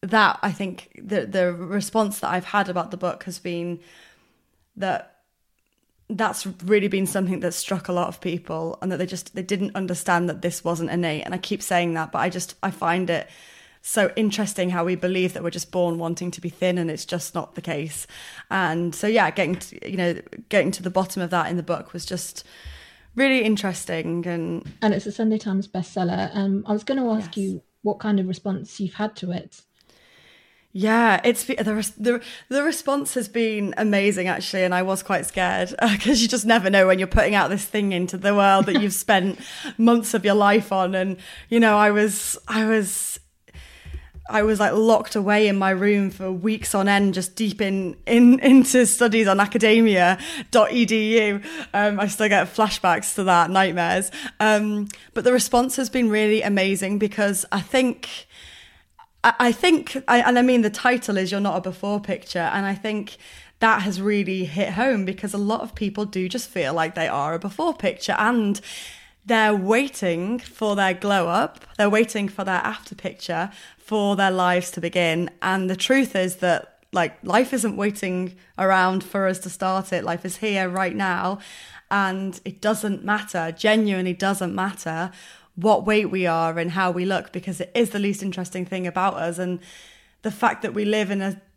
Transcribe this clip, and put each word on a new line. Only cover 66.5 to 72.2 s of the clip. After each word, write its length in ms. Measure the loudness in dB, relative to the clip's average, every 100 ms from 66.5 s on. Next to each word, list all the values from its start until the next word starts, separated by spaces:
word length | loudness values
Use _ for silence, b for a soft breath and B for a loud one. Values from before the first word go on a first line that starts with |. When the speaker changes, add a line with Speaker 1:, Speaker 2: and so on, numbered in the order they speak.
| -4 -2 0
Speaker 1:
like 180 | -2
they 140 | -2 -2
are 260 | -2 -2
a 60 | -4
before 340 | -6 -4 -4
picture 420 | -2 -4 -4 -4 0
and 420 | 2 2 0 -2 B B B B B B -2
they're 300 | 2 4 2
waiting 840 | 2 2 2 -2 -2 -2 -2 -4
for 360 | -8 -6 -2 2
their 180 | 0
glow 340 | 0 0 2 2
up, 380 | 0 -2 -6 -20 0
they're 120 | 2
waiting 400 | 4 2 0